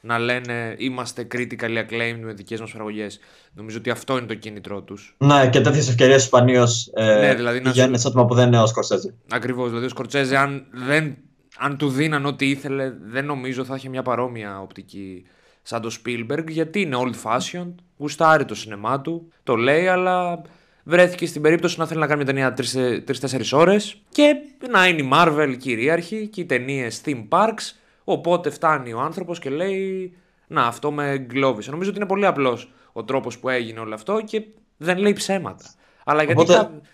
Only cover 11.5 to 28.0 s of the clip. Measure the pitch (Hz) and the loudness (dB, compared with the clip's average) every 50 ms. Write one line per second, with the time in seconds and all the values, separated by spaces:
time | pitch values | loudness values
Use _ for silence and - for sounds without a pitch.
11.5 | _ - 127 143 143 135 151 139 131 131 156 151 151 143 139 143 131 - 139 135 | _ -6 -4 -4 -2 -2 -2 -2 0 0 0 0 0 -2 -2 -4 -2 0 0 0
12.5 | 143 135 - 143 139 135 135 131 117 71 80 107 117 131 139 147 147 131 127 131 | 0 -2 -4 -6 -4 -4 -4 -6 -8 -10 -16 -8 -6 -6 -4 -4 -6 -6 -6 -6
13.5 | 127 123 131 123 135 131 131 131 131 131 127 131 120 117 127 127 120 113 107 101 | -6 -6 -6 -8 -8 -10 -10 -8 -8 -6 -4 -2 -2 -2 -2 -4 -6 -10 -12 -12
14.5 | 98 98 98 95 - - 98 _ - 98 98 95 92 90 90 _ _ _ _ _ | -12 -12 -14 -16 -18 -20 -20 _ -16 -16 -14 -14 -16 -18 -20 _ _ _ _ _
15.5 | _ _ _ - 123 117 110 117 110 - _ 131 120 117 117 113 143 151 160 160 | _ _ _ -8 -8 -6 -6 -8 -10 -8 _ -6 -6 -6 -6 -6 -6 -6 -6 -6
16.5 | 156 160 160 156 - 208 196 156 131 123 127 127 113 - - 110 113 147 185 - | -4 -4 -4 -2 -2 -4 -2 -2 -2 -2 -2 -4 -4 -6 -4 -2 -2 -2 -2 -6
17.5 | - 180 180 175 175 - _ _ _ _ 143 147 147 - 165 160 156 151 139 110 | -8 -10 -10 -12 -14 -18 _ _ _ _ -8 -8 -2 2 4 4 4 4 2 -2
18.5 | 110 104 - 110 107 101 104 113 131 139 135 160 170 170 165 - _ _ _ - | -6 -12 -10 -14 -12 -6 -4 -2 -2 -2 -4 -6 -8 -8 -10 -16 _ _ _ 0
19.5 | 123 110 120 131 147 160 180 185 185 180 185 185 180 180 180 175 170 160 156 - | 0 2 4 4 4 4 4 2 2 2 2 0 0 0 0 -2 -4 -6 -10 -20
20.5 | _ _ _ _ _ _ _ 147 160 180 180 175 180 175 - - 165 151 151 151 | _ _ _ _ _ _ _ 2 6 6 6 6 4 -4 -6 -6 -4 2 4 4
21.5 | 165 165 156 170 170 - 165 156 160 160 156 143 151 147 143 131 135 135 135 127 | 4 4 2 -2 -2 -2 -4 -4 -2 -2 0 0 0 0 0 -2 0 0 0 0
22.5 | 123 123 123 120 127 131 127 123 113 - - - 135 - - 131 131 127 113 - | -2 -2 -6 -4 -2 0 0 0 0 -2 -4 -6 -6 -4 -4 -4 -4 -4 -4 0
23.5 | 135 143 165 180 202 208 208 - - _ _ _ - - 294 294 294 285 - - | 4 4 6 6 4 2 0 -4 -14 _ _ _ 2 4 6 6 4 2 -4 -16
24.5 | - _ - 247 233 190 185 185 175 156 139 127 135 156 175 165 147 147 151 139 | -18 _ -8 0 4 4 4 4 4 2 0 2 4 6 6 4 4 2 0 0
25.5 | 127 123 127 135 120 110 120 147 165 170 170 - 220 220 214 208 214 185 170 - | -2 -4 -4 -4 -2 0 0 0 0 0 -2 -6 -8 -8 -8 -8 -8 -10 -4 -2
26.5 | 135 120 123 135 139 135 127 113 110 - - 156 143 117 107 110 156 175 208 226 | -2 -2 -2 -4 -6 -4 -6 -6 -8 -8 -8 -8 -8 -8 -4 0 2 2 2 2
27.5 | 110 220 - - - _ _ _ _ _ | 0 -6 -12 -14 -14 _ _ _ _ _